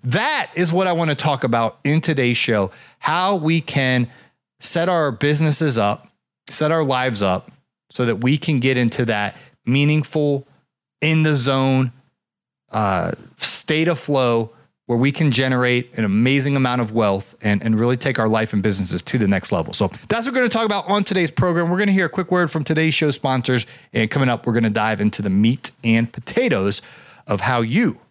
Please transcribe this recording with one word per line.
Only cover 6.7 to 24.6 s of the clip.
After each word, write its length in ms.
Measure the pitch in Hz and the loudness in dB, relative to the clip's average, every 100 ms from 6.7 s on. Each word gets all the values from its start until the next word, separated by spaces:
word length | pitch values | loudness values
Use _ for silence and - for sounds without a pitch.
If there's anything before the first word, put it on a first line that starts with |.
our 120 | 165 | 0
lives 380 | 143 127 127 107 | 0 0 -2 0
up 300 | 101 90 - - _ _ _ | 0 -2 -6 -20 _ _ _
so 160 | - 123 | -2 -2
that 160 | 107 | 0
we 160 | 127 147 | 0 0
can 220 | - 143 | 0 0
get 180 | 127 123 | 2 2
into 260 | 120 - 117 | 0 0 -2
that 300 | 104 101 - - _ - | -2 -4 -8 -20 _ -2
meaningful, 840 | 135 143 151 143 156 147 139 - _ _ _ _ _ | 2 2 0 0 -2 0 -2 -6 _ _ _ _ _
in 220 | 151 160 | 0 2
the 120 | 156 143 | 2 2
zone, 560 | 123 135 135 131 127 - _ _ _ _ _ _ _ | 0 0 2 2 0 -6 _ _ _ _ _ _ _
uh, 400 | 107 104 92 82 - - - | -2 0 0 -2 -6 -14 -6
state 520 | - - - 156 160 | -2 -2 -2 0 0
of 100 | 160 | -2
flow 520 | - 143 123 117 110 - _ _ - | 0 0 2 2 -2 -10 _ _ -4
where 100 | 117 | 0
we 140 | 135 | 0
can 200 | 135 156 | 2 0
generate 580 | 117 131 127 123 123 123 - | 2 2 2 2 0 -2 -4
an 60 | |
amazing 540 | 107 104 123 139 135 139 | 0 2 2 2 0 0
amount 240 | 131 123 | 0 0
of 100 | 110 | 0
wealth 420 | 110 107 98 - - | 0 2 0 -6 -6
and, 220 | 107 101 | 0 0
and 160 | 113 110 | 2 2
really 160 | 120 123 | 2 0
take 240 | 139 123 | -2 0
our 80 | 110 | 0
life 240 | 110 110 | 0 0
and 100 | 107 | 0
businesses 400 | 104 95 92 90 | 0 -2 -4 -6
to 160 | - 127 | -4 0
the 100 | 101 | 2
next 240 | 95 - | 0 0
level. 220 | 92 80 | -2 -2
So 160 | - 95 - - | -2 -4 -4 -4
that's 160 | 220 240 | -4 -2
what 80 | |
we're 80 | 254 | 0
gonna 80 | 247 | 0
talk 160 | 226 226 | 0 0
about 200 | 202 180 | -2 0
on 160 | 208 190 | -2 0
today's 260 | 190 165 | 0 0
program. 380 | - 185 170 170 | 0 0 0 0
We're 100 | 180 | 0
gonna 140 | 202 | 2
hear 140 | 190 175 | 2 0
a 20 | |
quick 200 | - 175 | -2 0
word 220 | 180 165 | 0 0
from 140 | 160 139 | -2 -2
today's 280 | 156 160 | 0 0
show 160 | 147 151 | 2 0
sponsors. 540 | 135 135 151 - 127 - - - | 0 -2 0 0 -2 -2 -16 -6
And 180 | 110 110 | -2 -2
coming 160 | 143 127 | 0 0
up, 180 | 117 - | 0 0
we're 80 | |
gonna 160 | 117 | 0